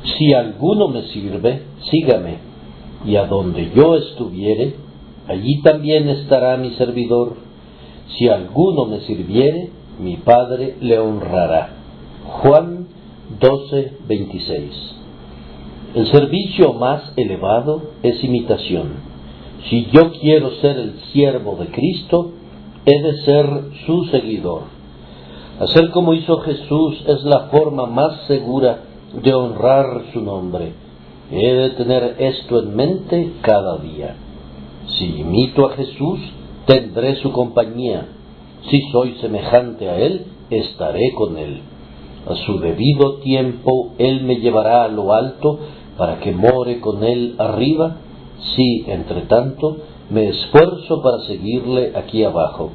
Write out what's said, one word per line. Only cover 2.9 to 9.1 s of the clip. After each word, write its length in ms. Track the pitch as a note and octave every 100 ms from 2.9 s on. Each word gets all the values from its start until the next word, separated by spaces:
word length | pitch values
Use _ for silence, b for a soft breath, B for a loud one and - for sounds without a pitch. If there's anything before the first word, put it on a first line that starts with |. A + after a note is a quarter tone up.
| - G2+
y 100 | G#2
a 100 | G2
donde 460 | G2 F2+ E2+ E2 G2+
yo 200 | D#3 D#3+
estuviere, 800 | - - A#2 F2+ G2+ G#2+ C3+ C#3+ - - - - -
allí 340 | F#2 G#2+ D3
también 480 | D3 D3+ D3 D#3 D3
estará 480 | C#3 - C3+ B2+ B2+
mi 140 | B2+
servidor. 640 | A#2 B2 A#2+ A#2+ A#2+ A#2+ A#2 - - B B B B - -
Si 100 | A#2+
alguno 580 | G2 F#2 A2 F#3 D#3+ A#2
me 160 | G#2
sirviere, 680 | -